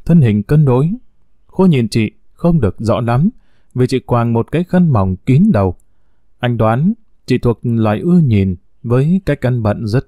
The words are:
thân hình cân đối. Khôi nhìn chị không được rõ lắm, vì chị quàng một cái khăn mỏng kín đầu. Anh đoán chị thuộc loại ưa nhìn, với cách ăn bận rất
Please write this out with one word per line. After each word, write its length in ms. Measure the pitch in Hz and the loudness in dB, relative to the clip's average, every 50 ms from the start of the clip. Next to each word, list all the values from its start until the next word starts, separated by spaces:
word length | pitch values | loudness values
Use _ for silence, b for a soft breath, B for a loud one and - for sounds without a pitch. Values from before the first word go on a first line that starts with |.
| - | -2
thân 160 | - 170 170 | 2 4 4
hình 220 | 131 110 104 104 | 4 4 2 0
cân 220 | 104 - 147 156 151 | 0 0 0 2 2
đối. 260 | 131 120 127 151 170 220 254 - - _ _ _ _ - _ _ | 2 2 0 0 -2 -4 -8 -12 -20 _ _ _ _ -20 _ _
Khôi 220 | _ - - 190 185 | _ -2 0 2 2
nhìn 200 | 151 127 117 104 | 2 2 -2 -2
chị 220 | - 113 107 107 _ _ _ - | -2 -2 -2 -2 _ _ _ -20
không 280 | - - - 175 175 156 | -18 -4 -2 0 0 2
được 160 | 113 92 - - | 0 -2 -4 -4
rõ 220 | 113 104 107 104 | -4 -2 -2 -2
lắm, 280 | 120 117 120 131 170 226 - - _ _ _ _ _ _ - | -2 -2 0 0 0 -2 -2 -6 _ _ _ _ _ _ -2
vì 120 | 123 127 | -2 -2
chị 140 | 120 131 123 | 0 0 -4
quàng 320 | - - 123 117 117 117 | -4 -2 -2 0 0 0
một 200 | 117 117 113 - | 0 -2 -2 -2
cái 120 | - 160 180 | -4 -4 -4
khăn 240 | - - 180 175 160 | 0 0 0 2 2
mỏng 280 | 127 104 95 92 90 | 2 0 0 -2 -4
kín 260 | - - - 127 151 202 226 | -6 -2 0 2 2 4 2
đầu. 240 | 151 101 98 92 87 - - _ _ _ _ _ _ _ _ _ - - | 2 2 0 0 -2 -6 -16 _ _ _ _ _ _ _ _ _ -14 -6
Anh 180 | 123 123 120 | -4 -4 -2
đoán 360 | 110 113 110 117 131 156 202 233 - - _ _ _ _ | 0 0 0 0 0 0 -2 -2 -4 -10 _ _ _ _
chị 120 | - 123 - | -4 -4 0
thuộc 200 | - 120 110 - | 0 -2 -2 -2
loại 380 | - 123 117 113 110 107 110 - | -4 -4 -2 0 0 0 -2 -2
ưa 180 | - 175 180 180 | -2 0 2 2
nhìn, 380 | 156 123 110 98 95 95 90 - _ _ _ _ | 2 2 2 0 0 0 -4 -6 _ _ _ _
với 380 | - 117 120 131 139 160 185 190 - | -6 -2 0 0 0 0 -2 -2 -2
cách 200 | - 143 - - | -4 -6 -2 -2
ăn 160 | 123 127 120 | -4 -2 -2
bận 240 | 107 104 104 - 117 | -2 -2 -4 -2 -4
rất 200 | 101 104 139 - | -4 -4 -4 -4